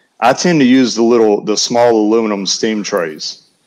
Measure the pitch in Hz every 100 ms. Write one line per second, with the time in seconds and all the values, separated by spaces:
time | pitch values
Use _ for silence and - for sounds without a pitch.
0 | _ - 117 135 180 160 123 131 120 110
1 | 117 120 110 104 95 104 - 120 120 113
2 | 107 117 110 101 92 - 113 107 95 101
3 | 80 78 - - _ _